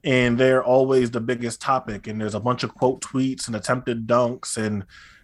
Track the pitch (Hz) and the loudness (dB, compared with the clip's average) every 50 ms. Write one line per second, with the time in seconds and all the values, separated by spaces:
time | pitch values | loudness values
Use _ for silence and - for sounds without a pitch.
0 | - 160 131 127 123 120 120 120 131 131 131 131 127 123 127 131 131 131 135 131 | 0 2 2 4 4 2 4 4 4 4 4 4 4 4 4 4 4 4 4 2
1 | 123 117 120 117 113 123 127 117 120 117 113 - - - 135 131 127 117 104 98 | 2 2 -2 -4 -4 -4 -4 -4 -4 -8 -8 -6 -2 -2 -2 -2 -2 -6 -12 -10
2 | - 110 107 110 107 107 98 104 107 123 123 120 - 110 - - 131 127 131 - | -10 -10 -8 -6 -6 -4 -4 -2 -2 -2 -2 -2 -4 -8 -2 0 0 0 0 -2
3 | - - - 131 131 131 131 - - - 113 107 - - 127 127 127 127 120 117 | -10 -6 -2 -2 -2 -2 -2 -6 -8 -8 -8 -6 -2 -2 -2 -2 -2 -4 -6 -4
4 | 113 110 120 123 123 120 123 123 - - - 117 110 107 107 101 98 _ - - | 0 2 2 2 2 0 -2 -6 -10 -8 -6 -4 -2 -2 -2 -4 -6 _ -18 -20
5 | - - - _ | -20 -20 -20 _